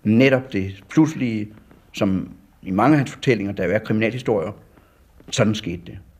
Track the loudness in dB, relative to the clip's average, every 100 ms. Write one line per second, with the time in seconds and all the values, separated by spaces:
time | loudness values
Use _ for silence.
0 | 4 4 6 4 0 -6 -6 -10 -2 2
1 | 2 0 -4 -4 -6 -12 -20 -20 _ -2
2 | 0 0 -4 -14 _ _ -4 2 4 4
3 | 0 -2 0 0 -2 -4 -2 -2 -2 -2
4 | -2 -2 -2 -2 -2 -10 -20 _ _ _
5 | _ _ -10 0 0 0 -6 -10 -12 -20
6 | -20